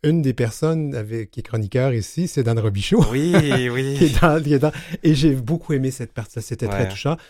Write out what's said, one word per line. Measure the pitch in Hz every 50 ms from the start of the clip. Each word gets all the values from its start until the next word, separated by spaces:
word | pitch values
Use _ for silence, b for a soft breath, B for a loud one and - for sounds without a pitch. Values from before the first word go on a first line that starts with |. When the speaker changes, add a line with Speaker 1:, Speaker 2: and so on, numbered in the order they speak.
Speaker 1:
une | - 147 165 165
des | 143 131 113
personnes | - 120 110 - - 156 160 165 160 151 143 139
avec, | 117 107 107 117 113 107 -
qui | _ 117
est |
chroniqueur | - - 117 113 107 95 - 123 131 135 123
ici, | 113 98 - - 160 180 160
c'est | - 143
Dan | 117 117 117 113
Robichaud. | 107 107 98 101 - - 208 233 147 107
Speaker 2:
Oui, | 123 139 156 175 175
Speaker 1:
<laughs> | 170 151 143 - 131 123 123
Speaker 2:
oui. | 120 131 131 139 139
Speaker 1:
Qui | 139 180
est | 147 - -
dans, | 175 160 147 165
qui | 143 143
est | 147 131
dans... | 151 147 B B B B 170 B
et | - 160 156
j'ai | 131 160 151
beaucoup | 135 131 117 123 170 165 - -
aimé | 151 135 131 131
cette | 131 - 117 -
partie-là. | - 120 101 - - 117
C'était | - - 113 - 120 101
très | 101 101
Speaker 2:
Ouais. | - 92
Speaker 1:
touchant. | 98 104 - 139 165 B B